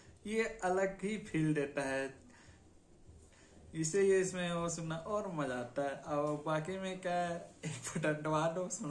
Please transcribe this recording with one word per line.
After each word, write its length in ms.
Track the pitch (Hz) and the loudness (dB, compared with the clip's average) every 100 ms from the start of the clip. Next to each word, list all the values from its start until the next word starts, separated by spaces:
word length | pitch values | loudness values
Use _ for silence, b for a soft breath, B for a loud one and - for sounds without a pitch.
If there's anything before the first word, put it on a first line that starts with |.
| B - 208 | B -14 -2
ये 320 | 220 220 - | 0 0 0
अलग 340 | 180 185 190 190 | 2 2 2 0
ही 160 | 190 214 | -4 -4
feel 360 | - 165 156 | -2 2 2
देता 280 | 147 143 143 | 2 0 -2
है। 320 | 135 135 135 131 - B B B - - - - - - - B B B - | -2 0 -2 -6 -20 B B B -20 -20 -20 -20 -20 -20 -20 B B B -10
इसीलिए 460 | 165 156 202 196 190 | -4 0 6 8 8
इसमें 320 | 180 185 175 | 4 0 0
वो 160 | 170 170 | 0 0
सुनना 280 | 165 165 165 | -2 -4 -4
और 360 | - 214 196 | -2 -2 -2
मज़ा 200 | 165 135 | -2 -2
आता 280 | 123 120 - | -2 -4 -2
है। 140 | 143 135 | -2 -2
और 460 | - 147 151 147 160 | -2 0 2 0 0
बाकी 320 | 156 156 190 | 0 -2 -4
में 220 | 190 185 | -4 -4
क्या 140 | 180 | 0
है, 360 | 175 175 170 - - | 0 0 -2 -8 -10
एक 340 | 160 - - 175 | -8 -6 -6 0
button 140 | 156 | 0
दबा 340 | 151 156 156 165 | 2 2 2 2
दो, 220 | 170 180 | 0 -2
सुन 220 | - 147 | -4 -6